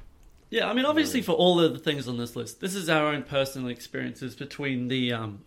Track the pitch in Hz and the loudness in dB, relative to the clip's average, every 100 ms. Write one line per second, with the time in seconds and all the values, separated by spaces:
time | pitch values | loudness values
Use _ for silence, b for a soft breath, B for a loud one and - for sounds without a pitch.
0 | - - - - - 220 202 240 277 311 | -20 -20 -20 -20 -4 -2 0 2 2 2
1 | 285 262 180 - 180 175 160 139 165 143 | 2 0 2 4 6 6 4 2 -2 -2
2 | 123 120 120 123 117 - 190 196 165 156 | -4 -6 -6 -8 -10 -8 -6 -4 2 2
3 | 151 143 127 143 135 135 123 120 - 135 | 2 0 -2 0 0 -4 -8 -8 -10 -8
4 | 127 117 127 117 143 - 139 127 123 131 | -8 -8 -12 -10 -14 -6 -4 -2 -2 0
5 | 123 117 110 101 | 0 -2 -6 -10